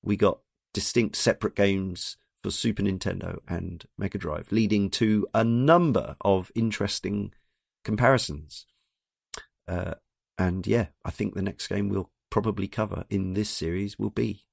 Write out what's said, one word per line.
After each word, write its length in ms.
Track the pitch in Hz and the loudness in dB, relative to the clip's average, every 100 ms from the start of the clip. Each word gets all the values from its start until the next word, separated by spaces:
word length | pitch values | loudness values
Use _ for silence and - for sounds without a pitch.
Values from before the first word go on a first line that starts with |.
we 140 | - 101 | -2 2
got 240 | 101 - _ _ _ | 2 2 _ _ _
distinct 440 | - - 123 107 - | -4 0 2 2 2
separate 380 | - - 107 | 0 2 -2
games 600 | - 101 98 95 92 - - _ _ | 2 2 2 -2 -6 -8 -10 _ _
for 80 | 92 | -6
Super 320 | - 117 104 | 0 0 0
Nintendo 560 | 98 95 98 90 90 90 - | 0 0 -4 -4 -6 -10 -6
and 380 | 87 87 85 - - | -6 -6 -10 -16 -6
Mega 220 | 98 98 | -6 -4
Drive, 300 | 80 76 - | -6 -6 -2
leading 400 | 110 107 104 98 | 0 2 2 2
to 360 | - 110 107 - | 2 2 2 2
a 120 | 110 | 2
number 720 | 117 117 139 170 170 123 - - | 2 4 6 6 6 2 -2 -2
of 320 | 101 95 90 | 2 2 2
interesting 800 | 113 113 - 107 - - 104 101 - _ _ _ _ | -2 -2 0 -2 -2 -4 -4 -4 -10 _ _ _ _
comparisons. 840 | - 107 123 131 - 73 78 - - _ _ _ _ _ _ - - _ - | -4 4 4 4 2 -6 -10 -18 -18 _ _ _ _ _ _ -14 -14 _ -8
Uh, 280 | 90 92 - _ _ _ - | -6 -6 -10 _ _ _ -2
and 300 | 92 92 95 | 0 0 0
yeah, 200 | 113 107 _ | 0 0 _
I 60 | - | -12
think 240 | - 104 | -4 -4
the 80 | 98 | -2
next 260 | 95 - - | -6 -6 -4
game 200 | 98 101 | -2 0
we'll 220 | 98 92 _ _ | -2 -4 _ _
probably 400 | 110 107 98 98 | 0 0 -2 -4
cover 360 | - 107 90 - | -4 -4 -4 -4
in 240 | 101 95 | -4 -2
this 160 | 92 104 | -2 -4
series 500 | - 82 90 101 - | -4 -4 -2 -4 -4
will 120 | 104 | -6
be 340 | - 113 - _ | -2 -2 -4 _